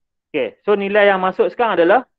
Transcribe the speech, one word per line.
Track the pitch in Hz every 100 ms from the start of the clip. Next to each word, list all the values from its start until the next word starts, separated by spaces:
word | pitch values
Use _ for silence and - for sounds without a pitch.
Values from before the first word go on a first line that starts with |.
| _ _ _
Okey. | 151 113 -
So, | - 208
nilai | 196 208 202
yang | 190
masuk | 185 185 214
sekarang | - 233 170
adalah | 170 233 -